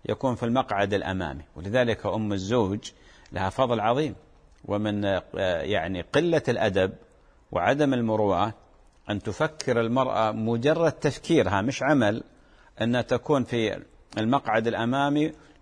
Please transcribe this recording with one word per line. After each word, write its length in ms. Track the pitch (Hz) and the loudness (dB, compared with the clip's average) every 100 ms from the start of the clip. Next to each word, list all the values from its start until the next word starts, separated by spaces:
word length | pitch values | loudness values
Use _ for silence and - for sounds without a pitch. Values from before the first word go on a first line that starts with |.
| - | -6
يكون 260 | 107 131 117 | -4 -2 -2
في 80 | |
المقعد 500 | 120 123 127 101 101 | 0 0 0 0 0
الأمامي. 500 | 101 80 95 85 69 - - | 0 -2 -4 -4 -8 -12 -12
ولذلك 500 | 87 120 120 107 104 | -2 0 2 0 -2
أم 280 | 101 107 | -2 -2
الزوج 580 | 101 95 123 95 104 - - - - - | -2 0 0 2 -2 -6 -18 -20 -20 -12
لها 180 | - 95 | -4 -4
فضل 300 | - 131 117 | 0 0 2
عظيم، 360 | 107 123 156 92 - - - _ - | 2 0 -2 -6 -16 -20 -20 _ -6
ومن، 400 | 104 107 104 101 | -2 -2 0 0
آه، 160 | 95 - - 95 85 | 0 -2 -2 -2 0
يعني 400 | 76 101 82 92 | 0 -2 -2 -4
قلة 420 | 82 143 170 160 - | -2 0 2 2 0
الأدب 460 | 117 107 95 95 104 - _ _ _ _ | 0 0 2 0 -2 -18 _ _ _ _
وعدم 420 | 87 90 139 147 | 0 2 2 2
المروءة 600 | 127 113 107 104 87 107 - _ _ _ _ - | 2 0 2 2 2 0 -4 _ _ _ _ -8
أن 100 | 104 | -6
تفكر 600 | 110 98 156 - - 117 | -6 -4 -4 -2 -2 0
المرأة 500 | 113 123 127 110 110 | 2 0 0 0 0
مجرد 600 | 113 110 117 135 160 165 | 0 -2 0 2 2 2
تفكيرها، 720 | - 147 - - 165 92 98 | 0 -2 -4 2 2 4 2
مش 220 | 110 135 | 0 -2
عمل، 400 | 131 147 107 110 - _ _ _ - - | 2 4 4 0 -6 _ _ _ -20 -4
أن 240 | 113 123 113 | 0 0 0
تكون 380 | 120 - 143 | -2 2 0
في 400 | 123 120 110 92 - - _ 104 | 0 -2 -2 -4 -10 -20 _ -4
المقعد 500 | 110 139 117 110 117 | 0 0 2 0 0
الأمامي 640 | 98 117 131 143 147 156 - - - | 0 0 0 0 2 0 -4 -18 -20